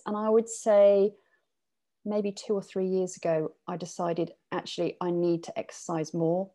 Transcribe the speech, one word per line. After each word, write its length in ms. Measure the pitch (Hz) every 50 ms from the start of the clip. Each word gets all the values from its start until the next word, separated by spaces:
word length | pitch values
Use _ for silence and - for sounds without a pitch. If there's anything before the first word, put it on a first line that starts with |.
| -
And 120 | 220 214 214
I 120 | 214 220
would 200 | 220 226 226 226
say 600 | - - - 233 208 202 202 202 202 196 196 208 202 _ _ _ _ _ _ _ _ _ _ _ _ _ _ _ _ _ _
maybe 260 | 208 208 214 202 202
two 220 | 196 - - - 214
or 80 | 196 196
three 240 | - - 190 190 185
years 280 | 190 185 185 180 -
ago, 380 | - - 170 160 156 156 - - _ _ -
I 100 | 180 165
decided, 540 | 175 165 - - 175 170 170 175 165 165 - _ _ _
"Actually, 460 | 180 175 - - - - 170 - - -
I 120 | 180 180
need 320 | 175 175 175 175 170 165 170
to 140 | - - -
exercise 560 | - - - - - - 170 160 156 - -
more." 360 | 165 165 160 170 185 190 190 _